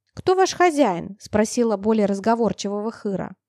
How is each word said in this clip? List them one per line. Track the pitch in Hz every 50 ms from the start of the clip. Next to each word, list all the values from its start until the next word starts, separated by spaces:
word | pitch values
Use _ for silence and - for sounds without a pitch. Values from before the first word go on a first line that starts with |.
| _ _ -
«Кто | - - 370 370
ваш | 381 381 - -
хозяин?» | - 359 359 294 285 269 202 175 170 160 185 202 -
спросила | - - - 214 220 - - 240 240 226 208
более | 190 196 220 226 214 202
разговорчивого | 196 196 196 196 220 233 233 233 196 - - - 196 202 208 208 226
хыра. | - - - 208 190 - - - - _ _